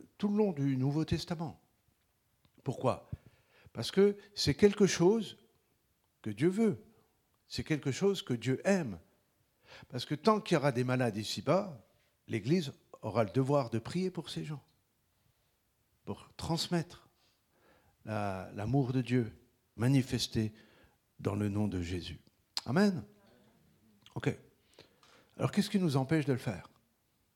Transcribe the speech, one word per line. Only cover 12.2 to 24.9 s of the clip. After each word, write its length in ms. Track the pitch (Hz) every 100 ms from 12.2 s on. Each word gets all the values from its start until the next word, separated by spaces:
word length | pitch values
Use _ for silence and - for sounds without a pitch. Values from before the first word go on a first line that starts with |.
| -
l'Église 440 | 110 101 180 139 - _ -
aura 220 | 110 107
le 60 | 107
devoir 400 | - 131 143 120
de 80 | 113
prier 320 | - 175 185
pour 200 | 180 151
ces 140 | -
gens, 180 | 156 147 - _ _ _ _ _ _ _ _ _ _ _ _ _
pour 260 | - 104 - -
transmettre 720 | - 160 - 175 151 - - _ _ _ _ _ _ _ _ _
la, 460 | - 107 101 95 92
l'amour 380 | 101 104 135 123
de 100 | 127
Dieu 300 | 120 123 110 - _ _ _ -
manifesté 760 | 117 139 123 123 - 120 107 - - _ _ _ _ -
dans 160 | 110
le 140 | 101 104
nom 180 | 101 104
de 160 | 92
Jésus. 380 | 87 90 - 80 _ _ _ - -
Amen. 380 | 143 208 175 - - _ _ _ _ _ _ _ _ -
Ok. 200 | - 131 107 - _ _ _ -